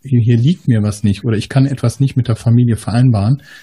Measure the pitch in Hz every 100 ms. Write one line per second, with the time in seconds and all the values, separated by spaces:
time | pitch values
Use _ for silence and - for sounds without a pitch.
0 | 135 120 113 117 131 185 - 113 104 101
1 | 104 101 123 107 - 135 139 139 120 -
2 | 135 - 117 110 117 117 123 110 - 117
3 | 131 107 104 139 - -